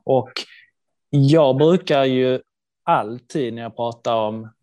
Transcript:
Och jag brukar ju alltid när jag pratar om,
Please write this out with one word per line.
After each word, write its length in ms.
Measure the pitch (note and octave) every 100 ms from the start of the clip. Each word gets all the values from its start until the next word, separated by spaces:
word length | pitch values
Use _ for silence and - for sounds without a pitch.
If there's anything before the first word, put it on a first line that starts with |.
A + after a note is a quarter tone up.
Och 280 | - C3 A#2+ - - - _ _ _ _ _
jag 460 | C#3+ C#3 D#3+ C#3+ C3
brukar 480 | D3+ F#3 F#3 D3
ju 360 | C3+ B2+ B2+ B2+ - _ _ _
alltid 720 | - E3 G#2+ B2 - E3 B2
när 80 | A#2
jag 140 | A#2 A2+
pratar 380 | A#2 A2+ -
om, 380 | A2+ G#2+ A2 A2+ _